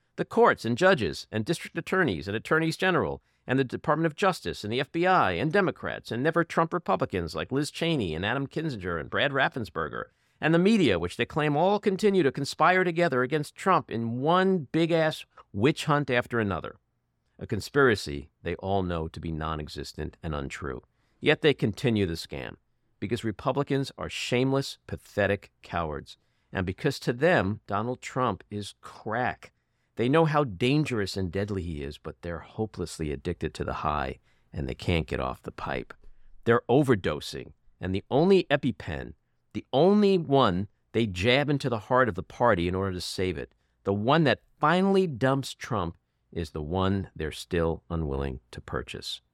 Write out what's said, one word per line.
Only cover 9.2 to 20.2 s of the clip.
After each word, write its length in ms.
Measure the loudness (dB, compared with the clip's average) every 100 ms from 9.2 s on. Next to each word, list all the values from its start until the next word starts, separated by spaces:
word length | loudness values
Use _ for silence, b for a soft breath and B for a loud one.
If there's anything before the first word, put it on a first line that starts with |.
| 0
Raffensperger 720 | 2 0 -2 -8 -6 -6 -6 -12 _ _ -4
and 140 | 2
the 40 | 4
media, 400 | 6 6 4 2
which 160 | 0 -4
they 80 | -4
claim 300 | 0 0 2
all 240 | 2 2
continue 420 | 0 2 2 4
to 80 | 2
conspire 540 | 2 -4 2 4 4
together 380 | 2 2 2 2
against 340 | 0 0 -4 -4
Trump 340 | 2 2 2
in 300 | -4 -4 -2
one 480 | 2 4 4 2 0
big-ass 540 | 0 2 2 2 -2 -12 B B
witch 340 | 0 2 2 2
hunt 240 | 0 2
after 280 | 0 0 0
another. 380 | 0 -2 -6 -12 _ _ _ _ _ -14
A 60 | -6
conspiracy 840 | -6 -2 4 4 4 -2 -8 -10 _
they 120 | -6 -6
all 260 | -2 -2
know 260 | 0 -2 -6
to 120 | -8
be 120 | -8
non-existent 840 | -6 -4 -6 -8 -10 -12 -10 -10 -10